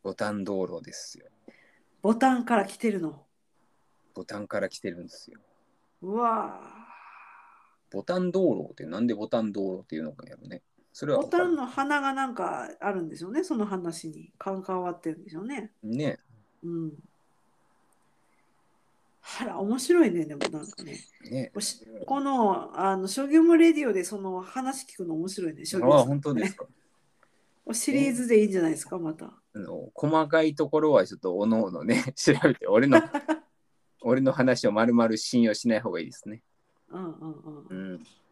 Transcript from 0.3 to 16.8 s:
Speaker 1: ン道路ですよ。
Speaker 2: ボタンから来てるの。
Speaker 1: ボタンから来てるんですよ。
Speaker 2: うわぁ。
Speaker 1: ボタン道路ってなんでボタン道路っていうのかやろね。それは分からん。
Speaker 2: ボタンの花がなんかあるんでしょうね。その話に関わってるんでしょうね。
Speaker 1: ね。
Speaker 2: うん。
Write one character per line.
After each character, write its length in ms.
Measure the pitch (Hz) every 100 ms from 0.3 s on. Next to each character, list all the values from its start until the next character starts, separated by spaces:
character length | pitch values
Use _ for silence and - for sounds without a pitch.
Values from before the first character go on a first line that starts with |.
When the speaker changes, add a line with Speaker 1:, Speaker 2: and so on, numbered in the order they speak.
Speaker 1:
ン 120 | 104
道 180 | 95 95
路 200 | 92 82
で 120 | 78
す 260 | - - -
よ。 80 | - _ - _ _ _ _ _
Speaker 2:
ボ 140 | 196 226
タ 180 | 262
ン 120 | 254 233
か 100 | 233
ら 100 | 233
来 120 | -
て 120 | 226
る 120 | 196
の。 240 | 160 151 _ _ _ _ _ _ _ _ _
Speaker 1:
ボ 100 | -
タ 160 | 92 104
ン 80 | 101
か 140 | 104
ら 80 | 98
来 100 | -
て 100 | 101
る 100 | 87
ん 40 |
で 60 | 87
す 200 | - -
よ。 80 | - _ _ _ _ _ _
Speaker 2:
う 140 | 180 214
わ 460 | 240 226 - 92 - 214 226 - - - - - - _ _ _ _
ぁ。 20 |
Speaker 1:
ボ 100 | 190
タ 140 | - 180
ン 140 | 180
道 240 | 180 175 98
路 160 | 76
っ 40 | -
て 100 | 78
な 140 | 90
ん 80 | 120
で 60 |
ボ 140 | 104 110
タ 140 | 117
ン 100 | 110
道 260 | 101 95 92
路 40 |
っ 40 | 90
て 100 | 80
い 40 |
う 40 |
の 100 | 80
か 120 | - -
や 80 | -
ろ 120 | 139
ね。 140 | - _ _ _
そ 120 | - 147
れ 80 |
は 60 | 139
分 80 | -
か 80 | 349
ら 60 | 359
ん。 60 |
Speaker 2:
ボ 60 | 311
タ 60 |
ン 20 | 247
の 60 |
花 300 | 269 285 294
が 120 | 277
な 140 | 269 262
ん 80 | -
か 340 | 175 - - -
あ 120 | 202
る 100 | 190
ん 80 | 160
で 80 | -
し 80 | 180
ょ 40 |
う 40 |
ね。 100 | 277
そ 120 | 370 254
の 100 | 208
話 440 | 190 170 165 160
に 220 | 151 160 _
関 260 | 196 190 185 185
わ 100 | 180
っ 80 | 175
て 100 | 160
る 80 | 156
ん 40 |
で 60 | -
し 80 | 160
ょ 40 |
う 40 | 220
ね。 260 | 277 214 _
Speaker 1:
ね。 360 | 107 120 147 - _ _ _ _
Speaker 2:
う 60 | 170
ん。 240 | 170